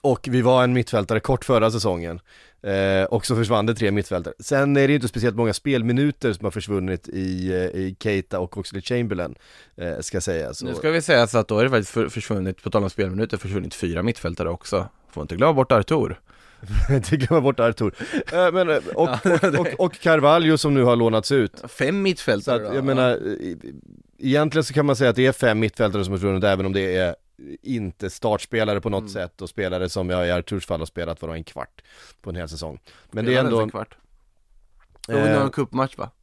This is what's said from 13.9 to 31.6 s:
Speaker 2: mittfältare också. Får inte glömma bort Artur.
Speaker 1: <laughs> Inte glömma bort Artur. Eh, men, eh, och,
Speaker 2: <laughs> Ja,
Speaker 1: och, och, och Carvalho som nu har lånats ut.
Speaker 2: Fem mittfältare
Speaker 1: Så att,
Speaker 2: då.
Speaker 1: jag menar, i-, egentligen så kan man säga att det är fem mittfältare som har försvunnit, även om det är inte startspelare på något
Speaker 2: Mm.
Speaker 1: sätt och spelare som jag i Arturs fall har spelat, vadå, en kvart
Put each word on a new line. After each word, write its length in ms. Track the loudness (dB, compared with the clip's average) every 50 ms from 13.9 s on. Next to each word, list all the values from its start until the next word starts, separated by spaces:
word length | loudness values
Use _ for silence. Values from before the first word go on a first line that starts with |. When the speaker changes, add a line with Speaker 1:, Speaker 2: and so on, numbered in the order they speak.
| -2 -2 -2
Speaker 2:
mittfältare 460 | -2 -2 -2 -4 -8 -4 -4 -4 -4
också. 400 | -4 -6 -6 -2 -2 -2 -2 -4 _ _ _ _
Får 120 | -12 -12 -8
inte 140 | -8 -2
glömma 160 | 2 2 2 4
bort 200 | 2 2 4 4
Artur. 480 | 2 4 2 0 0 0 -2 -4 -10 _ _ -20 -20 -20 -20 -20 _
Speaker 1:
<laughs> 300 | -14 -2 2 2 4 4
Inte 260 | 2 0 2 0 0
glömma 240 | 0 2 2 2 4
bort 200 | 4 2 2 4
Artur. 340 | 2 2 2 2 -2 -2 -2 -4 -10 -4 -4 -4 -4 -2 0
Eh, 200 | 2 2 4 4
men, 180 | 2 2 2
eh, 60 | 2 0 0 -2 0
och, 140 | 0 2 2 0
Speaker 2:
<laughs> 80 | 0 2
Ja, 140 | 2 2 4 4
Speaker 1:
och, 240 | 2 2 2 0
och, 0 | 0 0 0
och 160 | -2 -2 -2 -2
Carvalho 580 | 2 4 4 6 6 6 6 6 6 4 4 4
som 160 | 4 2 4
nu 80 | 4 6
har 140 | 6 6
lånats 360 | 6 4 4 4 2 0 2 2
ut. 300 | 2 2 0 -2 -10 -16 -16
Speaker 2:
Fem 340 | -6 -4 -2 -2 0 0 0
mittfältare 560 | 0 -2 -2 0 0 0 0 0 -2 -2 -2
Speaker 1:
Så 60 | -2
att, 60 | -2
Speaker 2:
då. 60 | -4
Speaker 1:
jag 80 | -2 -2
menar, 260 | 0 0 2 2 2 2
i-, 400 | 0 -2 -6 -6 -6 -8 -10 -10 -10 -14 -18 -18 -18 -20 -20 -20 -20 -20 _ _ _
egentligen 460 | -2 0 2 2 2 2 2 0 -2
så 100 | 0 0
kan 120 | 0 2
man 100 | 2 2
säga 140 | 4 4 2
att 60 | 4
det 100 | 4 4
är 60 | 4 4
fem 260 | 4 2 2 4 4
mittfältare 460 | 2 0 0 0 0 0 2 0 -2
som 80 | -2 -2
har 60 | -2
försvunnit, 260 | 0 0 0 2 2
även 220 | 2 2 2 0
om 60 | -2 0
det 240 | 0 0 0 0
är 180 | 0 0 0 -2 _ _ _ _ _ -18 -18 -18 -16 _
inte 480 | -6 -6 -4 -4 -6 -8 _ -10 -10
startspelare 680 | -8 -4 -2 -2 -2 -2 -2 -4 -2 0 0 0 0 -2
på 80 | -2 -2
något 100 | -2 -2
Speaker 2:
Mm. 80 | -4 -4 -8
Speaker 1:
sätt 300 | -8 -8 -8 _ _ -14
och 60 | -12
spelare 400 | -6 -4 -4 -2 -2 -2 -4 -2
som 220 | -4 -4 -4 -2
jag 180 | 0 0 0 0
i 20 | 0
Arturs 340 | -2 -2 -4 -6 -8 -4
fall 140 | -4 -6 -6
har 60 | -6
spelat, 360 | -8 _ -8 -8 -8 -8 -8 -8
vadå, 120 | -10 -10
en 100 | -10 -12
kvart 380 | -12 -12 -12